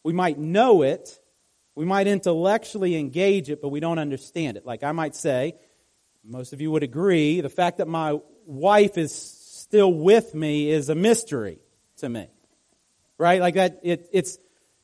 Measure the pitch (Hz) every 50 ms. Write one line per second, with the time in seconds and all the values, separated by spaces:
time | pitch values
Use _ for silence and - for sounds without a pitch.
0 | - 160 165 185 185 170 147 143 151 160 175 208 247 254 220 170 139 135 160 -
1 | - - - _ _ _ _ _ _ _ _ _ _ _ _ 147 160 180 190 196
2 | 196 202 202 185 - 180 170 160 170 196 214 220 - - - 208 190 180 170 160
3 | 147 131 127 170 190 196 202 196 143 143 147 147 - 139 139 147 160 165 170 160
4 | 151 147 135 131 - - - 170 165 127 104 101 - 123 117 110 143 143 160 165
5 | 160 147 - - - 151 131 123 135 165 170 _ _ _ _ _ _ _ _ _
6 | _ _ _ _ _ 110 123 127 127 - 147 135 156 156 156 156 147 127 113 151
7 | 185 196 180 160 151 147 165 180 147 139 - - 180 180 175 - 180 156 165 165
8 | 156 151 147 147 - _ _ _ _ 156 139 135 190 202 208 208 208 202 - 175
9 | 160 135 - - - - - - - - - - - - - 214 196 185 175 156
10 | 156 190 220 233 233 - - 156 156 151 147 147 147 151 156 156 135 143 156 160
11 | 190 226 233 - - - 151 120 107 92 80 - _ _ _ _ _ _ _ -
12 | - 127 117 110 107 113 _ _ _ _ _ _ _ _ _ _ _ _ _ _
13 | _ _ _ - 165 175 180 185 180 180 175 190 185 180 185 - - 175 170 165
14 | - _ - 185 - - - - _ _ _ _ _ _ _ _